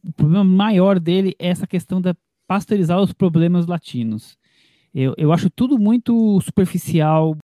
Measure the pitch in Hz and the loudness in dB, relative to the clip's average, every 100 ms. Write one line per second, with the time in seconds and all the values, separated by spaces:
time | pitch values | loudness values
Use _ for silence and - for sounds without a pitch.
0 | - - 151 190 190 185 214 196 190 190 | -14 -2 2 4 4 4 2 2 2 2
1 | 165 185 190 - 180 180 190 180 - 185 | 0 0 -2 -4 -6 -4 -4 -6 -4 -4
2 | 180 170 _ _ _ 196 - 208 165 180 | -4 -6 _ _ _ -6 -2 -2 0 2
3 | 196 - 185 160 170 175 170 170 - 123 | 0 0 0 2 0 0 -2 -6 -8 -6
4 | 113 110 - _ _ _ _ _ _ - | -6 -6 -12 _ _ _ _ _ _ -4
5 | 131 - 151 165 190 - 254 269 208 240 | -4 0 0 2 0 -2 0 2 2 0
6 | - 233 220 196 - - 185 180 - 165 | 0 0 2 0 0 -2 -2 -4 -2 0
7 | 156 160 160 156 _ | 2 2 0 -4 _